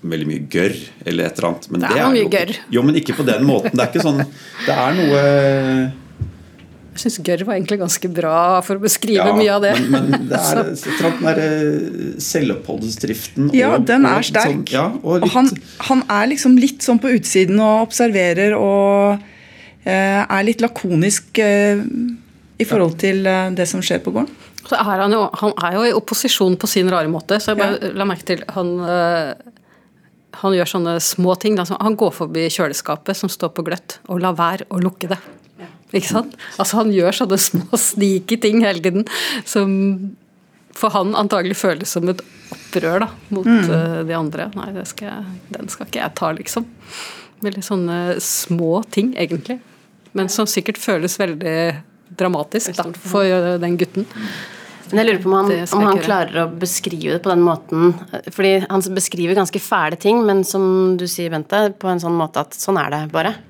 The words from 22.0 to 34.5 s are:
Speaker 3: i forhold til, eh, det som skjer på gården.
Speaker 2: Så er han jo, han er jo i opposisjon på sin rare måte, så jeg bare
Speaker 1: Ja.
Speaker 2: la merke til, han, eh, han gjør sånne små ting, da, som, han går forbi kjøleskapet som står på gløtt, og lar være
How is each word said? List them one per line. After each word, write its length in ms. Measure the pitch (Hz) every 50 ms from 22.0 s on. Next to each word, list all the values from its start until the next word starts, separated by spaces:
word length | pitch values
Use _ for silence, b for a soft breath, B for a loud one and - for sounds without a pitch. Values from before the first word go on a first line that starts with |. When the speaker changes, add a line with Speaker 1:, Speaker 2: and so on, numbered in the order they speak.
| 240 240 233 - - - - - _ - _ -
Speaker 3:
i 40 | 233
forhold 360 | 220 240 214 180 165 165 165
til, 260 | - 196 190 196 190
eh, 240 | 190 185 190 185 185
det 160 | 185 185 180
som 140 | 170 - 185
skjer 220 | 180 - 170 - -
på 80 | - 185
gården. 160 | 220 269 B B B B B B - -
Speaker 2:
Så 140 | - 247
er 240 | - 220 208 196 185
han 100 | 196 202
jo, 140 | 208 226 202 - -
han 180 | - 208 208 - - -
er 80 | 170 180
jo 80 | 202 226
i 80 | 240 -
opposisjon 560 | 220 214 - 226 - - 254 - - 196 185 185
på 120 | 180 - 208
sin 180 | - 202 180 185
rare 200 | 180 175 156 156
måte, 260 | 165 160 160 - 190 214
så 100 | - -
jeg 60 | 214
bare 220 | 208 202 196 202 -
Speaker 1:
Ja. 80 | - 190 -
Speaker 2:
la 100 | 196 196
merke 180 | 196 196 190 -
til, 200 | - 185 - -
han, 220 | - - 190 180 175 175 180
eh, 540 | 175 170 175 180 170 170 175 165 156 139 - - - 240 _ _ b b b b b b b b b b _ _ _ _ -
han 200 | - - 196 190
gjør 160 | 180 175 170
sånne 240 | - 190 170 165 170 165
små 320 | - - - - 180 180 185 180
ting, 160 | - 214 214
da, 100 | 190 175
som, 100 | 165 190 -
han 160 | 208 220 220
går 160 | 208 226 170 -
forbi 320 | - 170 151 165 165 165
kjøleskapet 680 | 165 160 - 175 147 143 - - - 151 151 _ - 196
som 100 | - - 185
står 200 | - - - 165
på 160 | - 160 160
gløtt, 320 | 156 170 180 _ _ - - _
og 140 | - 185 180
lar 140 | 175 185 175
være 340 | 160 170 170